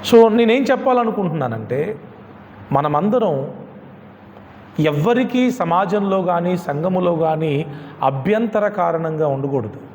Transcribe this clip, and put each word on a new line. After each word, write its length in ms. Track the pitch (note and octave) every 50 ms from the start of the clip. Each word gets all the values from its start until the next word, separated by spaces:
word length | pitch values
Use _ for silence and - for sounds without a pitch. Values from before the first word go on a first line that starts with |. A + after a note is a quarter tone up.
| - -
So 180 | A#3 A3+ A3+ A3+
నేనేం 340 | G#3+ A#3+ A#3 A3 A3+ C4+
చెప్పాలనుకుంటున్నానంటే, 1400 | C4 - C4 - B3 C4+ B3+ B3 A#3 A3 G#3 G#3 F#3+ F3 D3+ D#3+ C3+ A#2+ A2+ A#2 A2 G2+ B2 C#3 D#3 G3+ A3 - - - - - - - - - - - - - - -
మనమందరం 760 | C3+ C3+ D3 D3+ D3 D3 F3+ G#3+ A3 B3 A3+ F#3 D3 C3+ C#3 D3 - - - - - - - - - - - - - - - - - - - - - - - - - -
ఎవ్వరికీ 720 | D3+ D#3 D3 C#3+ D#3 A3+ A#3+ B3+ C4 B3+ - B3 B3+ B3
సమాజంలో 720 | B3 - G3 E3 E3 F3+ G3+ F3+ G3+ G#3 G3+ G3 F#3+ F#3+
కానీ 340 | F3+ F3+ F3 E3+ E3+ F3+ F3+
సంఘములో 600 | F3 - - C#3+ D3 D#3+ F#3 F#3 F#3 F3+ F3 E3+
కానీ 500 | D#3 E3 D#3+ D#3 D#3 D#3+ D#3 C#3 C#3+ D#3+ D3 - - - - - -
అభ్యంతర 680 | - C3+ C#3 C3+ C3 F3+ G#3 A3 A#3+ G#3+ - G#3 G3+ G3+
కారణంగా 600 | G3+ G3 F3 E3+ E3 E3 E3 D#3+ D#3 D#3 D#3 D3
ఉండకూడదు. 480 | C3+ C3+ C#3 C#3 C#3 C3 G#2 G#2+ F#2+ - - -